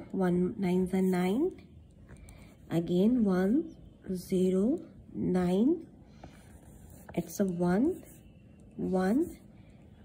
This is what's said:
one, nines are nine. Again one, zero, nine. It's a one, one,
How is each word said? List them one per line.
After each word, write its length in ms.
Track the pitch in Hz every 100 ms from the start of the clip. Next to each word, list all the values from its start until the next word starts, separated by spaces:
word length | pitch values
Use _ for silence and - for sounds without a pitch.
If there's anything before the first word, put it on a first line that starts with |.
| -
one, 440 | 190 180 180 180 208
nines 380 | 185 180 180
are 80 | 190
nine. 600 | 185 180 185 226 370 - - - - - - - - - - - -
Again 540 | 165 170 180 214 254
one, 500 | 202 180 190 277 339 - - - -
zero, 680 | 185 - 185 185 185 220 339 - - -
nine. 720 | - 180 180 175 185 254 349 - - - - - - - - - - - - -
It's 240 | - - -
a 60 |
one, 580 | 196 170 175 190 311 381 - - - - - - - -
one, 600 | 180 185 185 254 359 - - - - - - -